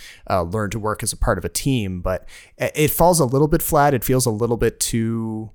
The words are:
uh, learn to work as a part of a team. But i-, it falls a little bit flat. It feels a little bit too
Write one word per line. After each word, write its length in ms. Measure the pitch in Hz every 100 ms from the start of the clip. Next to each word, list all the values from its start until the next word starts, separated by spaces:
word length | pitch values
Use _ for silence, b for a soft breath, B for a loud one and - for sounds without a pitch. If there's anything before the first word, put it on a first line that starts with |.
| B B -
uh, 120 | 95
learn 280 | 85 110 104
to 80 | 110
work 240 | 107 104
as 100 | 113
a 40 | -
part 200 | - 95
of 80 |
a 40 | 85
team. 520 | - 143 127 98 90
But 280 | 92 92 - B B -
i-, 100 | 127 -
it 160 | 151
falls 260 | - 170 165
a 60 |
little 240 | 127 135 151
bit 120 | 165
flat. 320 | - 156 143
It 120 | 127
feels 200 | - 127
a 60 | 123
little 260 | 107 117 117
bit 220 | 120 -
too 720 | - 117 113 113 113 110 104